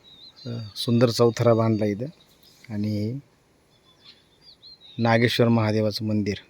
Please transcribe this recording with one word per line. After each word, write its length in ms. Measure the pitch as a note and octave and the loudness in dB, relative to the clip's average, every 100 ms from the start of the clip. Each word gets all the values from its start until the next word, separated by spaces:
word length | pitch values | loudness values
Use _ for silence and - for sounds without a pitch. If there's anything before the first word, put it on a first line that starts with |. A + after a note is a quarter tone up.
| - - - - A2+ | -20 -20 -20 -18 -14
अ, 40 | A#2 G#2+ | -12 -12
सुंदर 360 | - - A#2 B2 | -8 0 2 2
चौथरा 440 | A2+ A#2+ A2+ A#2+ | 4 2 2 2
बांधला 300 | A2+ A2+ G#2+ | 2 2 0
इथं 220 | G#2+ G#2 C3+ - _ _ _ _ - | -2 -4 -8 -14 _ _ _ _ -12
आणि 480 | G#2 G#2+ G#2 G#2+ C3+ - _ _ _ _ _ _ _ - - _ _ - - - - - - | -6 -4 -4 -4 -8 -14 _ _ _ _ _ _ _ -20 -20 _ _ -20 -20 -20 -20 -16 -4
नागेश्वर 500 | A#2 A#2 A#2+ - A#2 | 2 2 2 2 2
महादेवाचं 560 | A#2 G#2+ G#2+ G#2+ G#2 | 2 2 0 -2 -2
मंदिर 340 | G#2+ G#2+ G#2 G2 - | -2 -2 -2 -6 -10